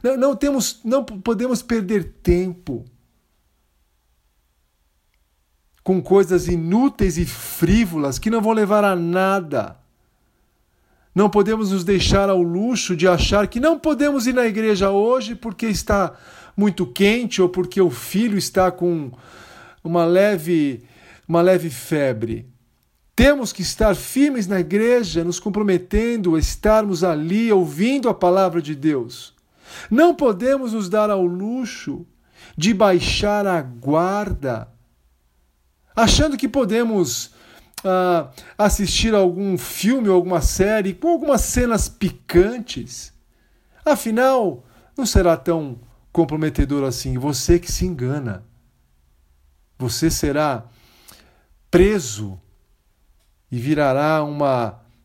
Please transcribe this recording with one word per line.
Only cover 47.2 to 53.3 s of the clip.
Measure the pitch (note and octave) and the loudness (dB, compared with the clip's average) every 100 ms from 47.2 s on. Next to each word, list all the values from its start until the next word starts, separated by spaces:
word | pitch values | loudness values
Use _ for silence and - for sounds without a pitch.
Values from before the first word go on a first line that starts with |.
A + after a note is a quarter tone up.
| C#3 C3 - E3+ | -4 -2 2 2
que | - | 2
se | - F3+ | -4 -4
engana. | D#3 B2+ D3 A#2+ F#2+ - _ _ _ _ _ _ _ _ _ _ _ _ - | -4 -4 -4 -6 -10 -14 _ _ _ _ _ _ _ _ _ _ _ _ -8
Você | B2+ - D#3+ | -6 -2 -2
será | - D3+ C#3 D3+ A#2+ - _ _ _ - - _ _ _ _ _ | 0 -2 0 -2 -2 -8 _ _ _ -20 -20 _ _ _ _ _
preso | F3+ G3 G#3+ B2 G#2 G#2 F#2 - _ _ _ _ _ _ _ _ | 4 4 2 -4 -8 -10 -12 -20 _ _ _ _ _ _ _ _